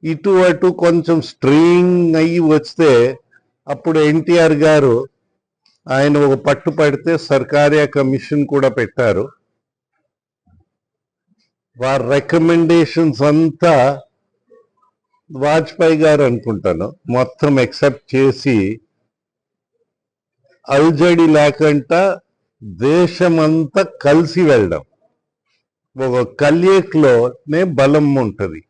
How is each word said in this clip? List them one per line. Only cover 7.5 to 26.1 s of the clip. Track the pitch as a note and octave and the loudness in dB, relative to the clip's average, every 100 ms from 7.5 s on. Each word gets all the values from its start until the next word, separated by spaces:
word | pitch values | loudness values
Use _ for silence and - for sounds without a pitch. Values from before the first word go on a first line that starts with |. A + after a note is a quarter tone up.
| D3 D3 D3+ C#3+ D3 | 0 2 2 0 -2
కమిషన్ | C3+ C3 - D3 C#3+ | -4 -4 -4 -4 -2
కూడా | C#3 C3+ B2 | -2 -2 -2
పెట్టారు. | A2+ - A#2+ F#2 G#2+ _ _ _ _ _ _ _ _ _ _ _ _ F2 _ _ _ _ _ _ _ _ _ _ _ A#2 | -8 -4 -2 -2 -6 _ _ _ _ _ _ _ _ _ _ _ _ _ _ _ _ _ _ _ _ _ _ _ _ -8
వారి | B2+ C#3 A#2+ | -4 -4 -2
రికమెండేషన్స్ | C#3 - E3 E3 E3+ E3 E3+ D#3 E3 E3 A2+ C#3+ | -4 -2 0 2 0 2 2 0 0 -2 0 0
అంతా | D3+ E3 - F3 D3 B2+ C#3 - _ _ _ _ _ _ _ _ _ _ _ _ | 2 0 0 0 2 2 -2 -12 _ _ _ _ _ _ _ _ _ _ _ _
వాజ్పేయి | C#3+ C#3+ D#3+ D#3+ - E3 D#3+ | -6 -2 -2 -4 -2 0 2
గారు | D#3 D3 C3+ | 2 2 2
అనుకుంటాను | A#2+ A#2+ G#2 F#2+ E2 G2+ - - B2 | -2 -6 -6 -4 -4 -6 -12 -6 -4
మొత్తం | B2+ - D3 C#3 | -4 -4 -2 0
యాక్సెప్ట్ | B2 - C#3+ B2+ _ | -2 -2 -2 -2 _
చేసి | C3 C3+ B2+ C#3+ A#2 F#2+ A2+ _ _ _ _ _ _ _ _ _ A#4 A#4 _ _ _ _ _ _ _ - | 0 0 0 -2 -2 -2 -6 _ _ _ _ _ _ _ _ _ _ _ _ _ _ _ _ _ _ -4
అలజడి | C#3 D#3+ D3+ F3 E3+ E3 D3+ | 0 2 2 0 2 2 4
లేకుండా | D3 C#3+ D#3 D3 B2 E3 G3 F3 _ _ _ _ G#2+ F2 | 2 2 0 0 -2 0 0 -4 _ _ _ _ -20 -6
దేశమంతా | B2 E3 F3 F3 F3+ E3 D#3 D#3+ D#3 G3+ F#3+ - | -2 0 0 0 -2 0 0 0 -2 -4 -6 -4
కలిసి | C#3+ D#3 D#3+ F3 E3+ | 0 2 0 0 2
వెళ్ళడం. | B2+ G2 D#2+ - _ _ _ _ _ _ _ _ _ _ C3 | 2 0 -4 -10 _ _ _ _ _ _ _ _ _ _ -8
ఒక | C3 | -4